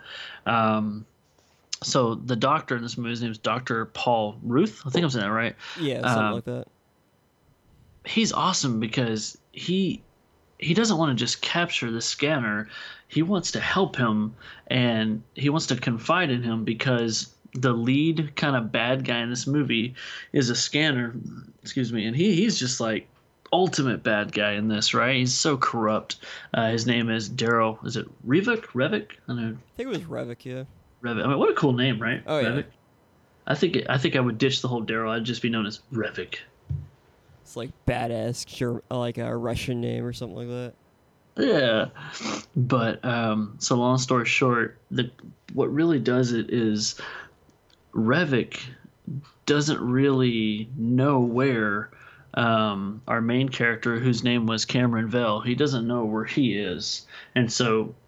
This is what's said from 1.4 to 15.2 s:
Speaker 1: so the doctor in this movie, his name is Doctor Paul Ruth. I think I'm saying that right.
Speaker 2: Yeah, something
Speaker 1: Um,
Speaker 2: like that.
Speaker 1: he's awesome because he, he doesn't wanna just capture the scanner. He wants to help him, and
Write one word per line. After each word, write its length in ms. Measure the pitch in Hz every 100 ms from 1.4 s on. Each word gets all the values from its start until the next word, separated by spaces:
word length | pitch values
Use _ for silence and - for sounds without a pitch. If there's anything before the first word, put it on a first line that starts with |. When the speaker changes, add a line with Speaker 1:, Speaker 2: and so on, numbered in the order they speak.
| _ _ - -
Speaker 1:
so 320 | - 143 117 113
the 220 | 123 120
doctor 400 | 131 156 - 123
in 60 |
this 140 | 120 -
movie, 120 | 117
his 120 | 117
name 100 | 117
is 60 | 110
Doctor 460 | 113 117 120 117 113
Paul 500 | - - 117 107 107
Ruth. 400 | - 123 214 - 135
I 60 |
think 120 | 139
I'm 60 | 170
saying 160 | 127 101
that 60 |
right. 240 | 110 117 - - -
Speaker 2:
Yeah, 260 | 151 120
something 200 | 123 113
Speaker 1:
Um, 100 | 107 113
Speaker 2:
like 100 | 123
that. 220 | 123 - _ _ _ _ _ _ _ _ _ _ _ _ - -
Speaker 1:
he's 280 | - 208
awesome 460 | - 170 180 139 113
because 560 | 110 139 117 110 - - _
he, 480 | - 143 185 185 - - _ _ _ _ -
he 140 | 147
doesn't 240 | 170 226 165
wanna 180 | 160 117
just 260 | 120 -
capture 480 | - 170 170 - 120
the 120 | 113
scanner. 640 | - - 143 151 113 104 107 - - - -
He 140 | 147
wants 300 | 165 196 -
to 100 | 113
help 340 | 98 180 185 -
him, 400 | 120 107 107 - - - -
and 560 | 127 123 113 110 107